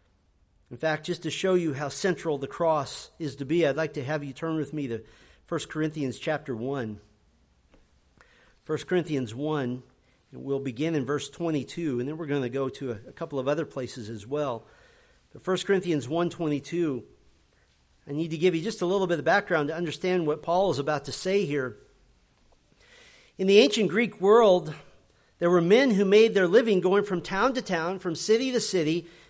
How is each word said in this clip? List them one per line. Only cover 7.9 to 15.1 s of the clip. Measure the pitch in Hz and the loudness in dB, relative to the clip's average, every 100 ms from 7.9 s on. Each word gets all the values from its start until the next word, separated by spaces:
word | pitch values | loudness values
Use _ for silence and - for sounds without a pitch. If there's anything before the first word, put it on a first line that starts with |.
| _ _ _ _ _ _ _ | _ _ _ _ _ _ _
First | - 156 - | -6 -6 0
Corinthians | 180 156 147 117 | -2 0 -2 -4
one, | 117 147 151 123 127 123 _ _ _ _ | -6 -4 -2 -2 -6 -10 _ _ _ _
and | 131 | -12
we'll | 131 139 | -6 -4
begin | 131 117 156 | -4 -4 -2
in | 160 | -2
verse | 123 143 - | -2 -4 -6
twenty-two, | - 170 156 127 - 165 123 | -6 -4 -2 -4 -6 -4 -2
and | 127 | -4
then | 160 | -6
we're | 160 | -4
gonna | 143 123 | -2 -2
go | 131 131 | -2 -4
to | 127 135 | -6 -8
a, | 107 - | -8 -12
a | |
couple | - 170 143 | -12 -8 -4
of | 127 | -2
other | 151 | -2
places | 151 - 123 - 107 | -2 -6 -10 -10 -12
as | 113 104 | -12 -6
well. | 143 147 117 - - - _ _ | -4 -4 -6 -10 -20 -20 _ _